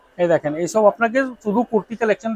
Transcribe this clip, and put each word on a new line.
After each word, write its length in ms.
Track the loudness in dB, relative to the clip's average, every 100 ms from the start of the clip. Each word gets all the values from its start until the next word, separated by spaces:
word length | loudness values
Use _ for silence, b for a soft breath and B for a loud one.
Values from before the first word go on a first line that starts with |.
| _ -2
এই 60 | 2
দেখেন, 200 | 2 0 -4
এইসব 200 | -2 2 4
আপনাকে 260 | 4 0 0 -4 -6
শুধু 180 | -4 -2 0
কুর্তি 240 | -2 -4 -4
collection 320 | -2 -2 -4